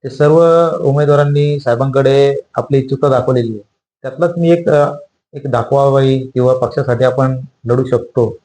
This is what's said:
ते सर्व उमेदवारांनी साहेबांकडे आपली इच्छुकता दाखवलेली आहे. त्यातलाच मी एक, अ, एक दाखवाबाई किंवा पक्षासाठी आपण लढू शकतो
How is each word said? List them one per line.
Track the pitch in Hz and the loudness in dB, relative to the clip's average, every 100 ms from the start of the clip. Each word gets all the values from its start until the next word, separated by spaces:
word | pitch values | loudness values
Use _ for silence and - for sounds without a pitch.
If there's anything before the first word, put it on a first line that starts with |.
ते | 139 | -12
सर्व | - 147 160 170 165 165 170 | 0 2 4 4 4 2 -2
उमेदवारांनी | 139 139 147 143 143 143 147 147 | -2 0 2 2 2 0 0 -2
साहेबांकडे | 131 117 135 135 135 139 139 139 - | -2 -2 0 0 2 2 2 0 -6
आपली | - - 139 | -8 -2 -2
इच्छुकता | 131 135 147 | -2 -2 0
दाखवलेली | 131 123 127 117 | 0 0 -2 -2
आहे. | 107 101 _ _ _ | -8 -14 _ _ _
त्यातलाच | 131 131 170 175 | -14 -4 -4 0
मी | 170 | 0
एक, | 170 170 | 2 2
अ, | 147 143 117 - _ _ | 0 0 -4 -18 _ _
एक | 143 135 | -12 -4
दाखवाबाई | 120 113 139 139 135 135 135 131 | -4 0 2 2 2 2 0 -4
किंवा | 127 123 | -2 0
पक्षासाठी | 127 123 - 135 117 | 0 -2 -4 -4 0
आपण | 127 135 131 131 131 _ 117 | 0 0 -2 -2 -10 _ -2
लढू | 123 | -2
शकतो | 127 120 - - 110 - | 0 -2 -2 -2 -2 -4